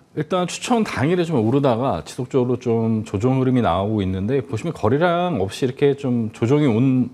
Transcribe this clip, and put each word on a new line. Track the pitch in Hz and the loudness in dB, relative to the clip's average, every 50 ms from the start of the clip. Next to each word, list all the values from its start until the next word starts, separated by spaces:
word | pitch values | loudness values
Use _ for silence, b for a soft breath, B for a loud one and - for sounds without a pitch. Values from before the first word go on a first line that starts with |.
| _ _ - | _ _ -8
일단 | 147 151 - 196 180 180 | -8 -4 -2 -2 -2 -2
추천 | 175 - - - - 247 226 214 | -2 -6 -6 -2 0 0 0 0
당일에 | - - - 123 151 185 180 175 | -2 -2 -2 0 0 2 0 0
좀 | 160 165 127 107 | 0 0 0 2
오르다가 | 113 127 143 139 139 117 110 127 135 107 82 78 | 2 2 2 2 2 2 2 0 -2 -2 -4 -6
지속적으로 | - - - 131 - - 135 123 123 123 120 | -8 -10 -10 -6 -2 0 0 2 2 0 -2
좀 | - 123 113 113 113 113 113 110 107 | 0 0 0 2 2 0 0 -2 -2
조정 | - - 101 104 131 131 131 | -4 -2 0 0 2 2 2
흐름이 | 131 131 127 127 | 2 2 2 2
나오고 | 113 90 82 92 98 107 110 107 | 2 2 2 0 0 0 0 0
있는데 | 98 92 92 92 95 107 135 139 | 0 0 -2 -2 -2 -2 -2 -2
보시면 | 123 - - 110 - 165 156 | -2 -4 -6 -6 -6 -6 -6
거래량 | - - 127 127 143 170 180 170 175 175 180 170 104 | -2 0 0 2 2 2 2 2 0 0 0 -2 -2
없이 | 92 104 - - - | -2 -4 -4 -4 -4
이렇게 | 123 131 - 147 143 139 | -4 -2 2 2 2 2
좀 | 135 - 131 123 120 113 107 - | 0 -2 -2 -2 -2 -2 -4 -4
조정이 | - 117 113 139 147 151 | -2 0 2 2 2 2
온 | 139 107 110 131 135 127 127 123 - | 2 2 2 2 2 2 2 0 -2